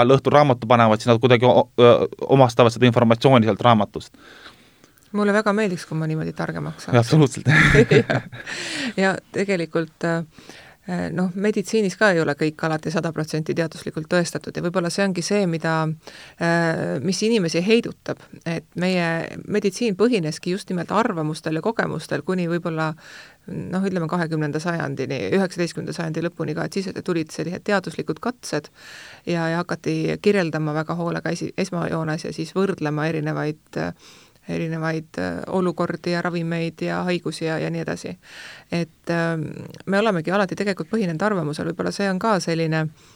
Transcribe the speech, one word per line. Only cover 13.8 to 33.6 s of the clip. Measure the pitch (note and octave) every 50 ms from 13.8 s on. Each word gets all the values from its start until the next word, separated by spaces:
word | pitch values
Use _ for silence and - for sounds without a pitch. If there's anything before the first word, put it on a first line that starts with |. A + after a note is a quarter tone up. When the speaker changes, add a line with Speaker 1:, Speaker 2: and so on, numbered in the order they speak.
| - - - D#3+ D#3+ -
Speaker 2:
tõestatud | F3+ F3 E3+ E3+ - D3+ - - -
ja | D3+ D#3+
võib-olla | F3 E3+ F#3+ F3 E3+
see | - - G3
ongi | G3 F3+ F3+ E3
see, | - G3+ G#3 G3+ F3
mida, | E3 D#3+ D#3 E3 D#3+ D#3+ D#3 D#3 D#3+ D#3+ - - - - - - - -
äh, | E3+ E3+ E3+ E3+ E3+ E3 D#3+ - D3+ E3+ F3 D#3 -
mis | F3+ F#3 - G#3+ A3
inimesi | A#3+ A3+ F3 D#3+ D#3+ E3 F3
heidutab, | G#3+ A3+ A#3 A#3 - - _ - - C3+ - - - - - - E3
et | E3 E3 D#3 _ - E3+
meie | F3 F#3 F#3 F3+ E3+ E3 E3 E3 - - - - -
meditsiin | - G3+ G#3 G3+ G3 F#3+ - A#3+ A#3 F#3+ F#3
põhineski | G#3 B3 B3 G3 D#3+ D#3 D3+ - - F3+ F3+
just | G3+ - -
nimelt | F#3 F3 D#3+ - F3+
arvamustel | G3+ A#3 A#3+ F#3+ E3 D#3 D3+ D#3+ - - E3 D#3+ D#3+
ja | D#3
kogemustel | G#3+ A3+ - F3+ D#3+ D3 D#3 - - C#3+ C#3+ -
kuni | - F#3 F#3 F3 E3
võib-olla, | E3+ E3+ E3 F3 D#3+ D#3 D#3+ D#3 D#3 - - - - - - - - _ _ -
noh, | F3+ D#3 - - - F#3 G3
ütleme, | G3 F#3 F3+ E3 D3+
kahekümnenda | F3+ F3+ E3+ D#3 D#3+ D#3 D3+ D3 D3 D#3 D#3+
sajandini, | F3 E3+ E3 - C#3 C#3 C3+ C3+ B2 C#3 B2+ - F#2 C3
üheksateistkümnenda | F#3+ F#3+ F3+ - - F3 E3 - - E3 - - -
sajandi | E3 D#3+ D#3+ E3 D#3+
lõpuni | F3 - - D#3+ C#3+ D3+
ka, | E3 E3
et | - - G3+
siis | F#3+ G3 - - -
tulid | - F3 E3 D#3+ - -
sellised | - D#3 E3 F3+ - - -
teaduslikud | G#3 G3 F#3 - - - D#3 - D#3+ - -
katsed | A#3 B3 _ - - - D3+ - - _ - - - - - - - - - -
ja, | - F3 E3+ E3 E3
ja | E3 E3+
hakati | F3 - E3+ D#3+ - D#3 D#3+ D#3+ D#3 D#3 D#3 D#3 -
kirjeldama | G#3 G3+ G3 F3 D#3+ D#3 D#3 D#3 D3+ D3+ D#3
väga | D#3 D#3+ E3+
hoolega | F3 E3+ E3+ E3 E3 D#3+ D#3+ E3+
esi-, | - D#3+ - - -
esmajoones | F#3+ F#3 F3+ E3+ D#3+ E3 D#3+ D#3+ D#3+ D#3 D#3 D#3+ - -
ja |
siis | D#3+ - D#3+ D#3+ -
võrdlema | F3+ G3 G3 F3 - D3+ D3 D3+ D3+ D3+ D#3+
erinevaid, | E3 D#3 D3+ D#3 D3+ D3 D3 D3+ D#3 D#3